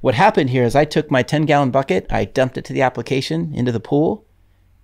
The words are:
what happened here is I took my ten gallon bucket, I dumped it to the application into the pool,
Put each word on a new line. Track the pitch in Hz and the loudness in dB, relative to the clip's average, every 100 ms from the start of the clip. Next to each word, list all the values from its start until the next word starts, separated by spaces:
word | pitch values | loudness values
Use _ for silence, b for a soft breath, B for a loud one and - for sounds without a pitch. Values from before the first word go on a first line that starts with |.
what | 135 120 | -2 2
happened | 202 202 135 | 4 4 0
here | 127 | 2
is | 120 135 | 2 2
I | 151 | 2
took | 165 151 | 0 0
my | 131 | 0
ten | 123 151 151 | 0 0 2
gallon | 143 135 | 2 2
bucket, | 131 139 185 - | 0 0 -2 -2
I | 107 107 | -4 -2
dumped | - 131 135 | 0 -2 -2
it | - | -8
to | |
the | 135 | -2
application | 127 123 120 135 - 160 170 | -2 -2 -4 -4 -2 -4 -4
into | 131 123 | -4 -2
the | 117 | -2
pool, | - 143 165 214 - _ _ _ _ _ | -2 0 0 -2 -10 _ _ _ _ _